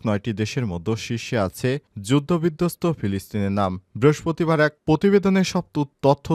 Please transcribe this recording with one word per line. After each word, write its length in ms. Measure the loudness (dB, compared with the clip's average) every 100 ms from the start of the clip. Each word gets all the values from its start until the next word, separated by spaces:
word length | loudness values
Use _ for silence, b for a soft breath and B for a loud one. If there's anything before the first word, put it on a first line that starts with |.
নয়টি 280 | -2 -2 -2
দেশের 340 | -4 -4 -4 -4
মধ্যে 260 | -4 -4 -4
শীর্ষে 400 | -4 -8 -4 -2
আছে 320 | -2 -2 -4 -4 -6 -10
যুদ্ধবিধ্বস্ত 800 | 0 0 2 0 -2 -2 -4 -2 -4
ফিলিস্তিনের 600 | -2 -4 -4 -4 -4 -2
নাম। 200 | 0 -2 -2 -10 2
বৃহস্পতিবার 640 | 2 2 -2 -2 0 2
এক 120 | 2 0
প্রতিবেদনে 580 | 0 2 4 4 4 2
সব 200 | 2 -2 -4
তু-, 200 | -4 -4 _
তথ্য 240 | 2 2 0